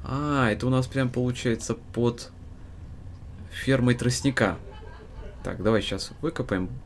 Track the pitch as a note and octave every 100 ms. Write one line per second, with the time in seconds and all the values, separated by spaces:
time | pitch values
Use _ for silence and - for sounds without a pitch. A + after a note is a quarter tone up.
0 | - C3 D3 C#3+ A#2+ G#2 A#2+ C3 B2+ C3+
1 | B2+ B2+ B2+ B2 B2+ A#2 - A2+ - -
2 | A#2+ A#2+ - - - - - - - -
3 | - - - - - - - C3 B2 B2
4 | B2 B2 C#3 B2 G#2+ E2+ - - - -
5 | - - - - - F#2 F#2+ A2 G2 F#2+
6 | - - - - - F#2+ F#2 A#2+